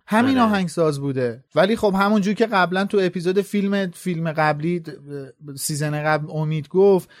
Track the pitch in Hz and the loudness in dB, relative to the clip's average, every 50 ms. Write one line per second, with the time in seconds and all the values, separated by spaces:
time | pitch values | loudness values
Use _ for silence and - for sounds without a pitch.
0 | _ - 202 220 240 269 269 254 233 214 208 196 185 165 - 170 165 156 147 139 | _ -2 0 2 2 4 4 2 2 2 2 0 -2 -2 -2 0 0 0 0 -2
1 | 139 143 131 131 123 120 113 123 - _ _ 147 180 196 226 - 214 208 185 190 | -4 -4 -2 -2 -2 -2 -4 -6 -14 _ _ 2 2 2 2 2 2 0 2 2
2 | 196 202 214 214 180 208 202 - 226 220 214 190 180 170 180 190 202 202 - 202 | 2 2 2 2 2 0 0 0 0 0 2 2 2 2 0 -2 -2 0 0 0
3 | 185 175 180 185 160 180 190 202 190 - - 202 196 196 202 202 196 185 170 - | 0 0 -2 -2 -2 0 0 0 -2 -2 -2 -2 0 0 0 -2 -2 -4 -6 -6
4 | - 185 175 160 165 165 151 160 156 151 151 147 151 170 175 175 165 160 147 135 | -6 -6 -4 -4 -4 -4 -2 0 0 0 0 0 -2 -4 -4 -4 -6 -10 -14 -16
5 | 143 143 143 143 135 131 - _ 151 143 139 135 - - 156 143 151 151 151 151 | -16 -14 -14 -14 -14 -16 -18 _ -18 -16 -12 -10 -8 -6 -4 -4 -4 -4 -4 -2
6 | 151 156 156 151 151 160 - 156 156 151 156 156 147 - - 185 196 202 196 180 | 0 0 0 0 -2 -4 -4 -4 -2 -2 -2 -4 -6 -2 2 4 6 6 4 4
7 | - - - - | 2 -4 -12 -20